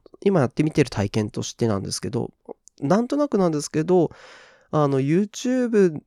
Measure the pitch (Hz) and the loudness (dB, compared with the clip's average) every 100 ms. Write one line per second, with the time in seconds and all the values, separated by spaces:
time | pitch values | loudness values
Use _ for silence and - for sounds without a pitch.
0 | _ - 202 180 117 - 156 - 135 - | _ -4 0 2 0 0 0 0 0 0
1 | 104 113 104 - 110 - 113 98 101 - | -2 -2 -2 -6 -8 -4 -2 -2 -4 -8
2 | 98 117 120 - - - _ - 139 202 | -6 -6 -6 -10 -20 -20 _ -6 0 0
3 | 247 285 285 202 180 147 - 151 165 180 | 0 -2 0 0 0 0 -4 -4 0 2
4 | 156 - - - - _ - 156 143 135 | 2 -4 -20 -20 -20 _ -4 0 2 0
5 | 139 170 208 - 247 254 240 214 185 151 | 2 0 0 -4 -2 0 2 4 2 0